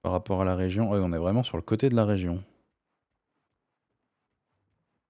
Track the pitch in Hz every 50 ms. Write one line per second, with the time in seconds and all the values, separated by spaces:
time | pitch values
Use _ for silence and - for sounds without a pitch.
0 | - 90 92 90 - - 98 92 95 92 90 90 92 92 92 104 117 101 104 101
1 | 92 87 82 80 85 92 104 123 120 - - 82 - - 110 110 135 135 120 117
2 | 107 104 104 95 90 87 87 90 92 - _ _ _ _ _ _ _ _ _ _
3 | _ _ _ _ _ _ _ _ _ _ _ _ _ _ _ _ _ _ _ _
4 | _ _ _ _ _ _ _ _ _ _ _ _ _ _ _ _ _ _ _ _
5 | _ _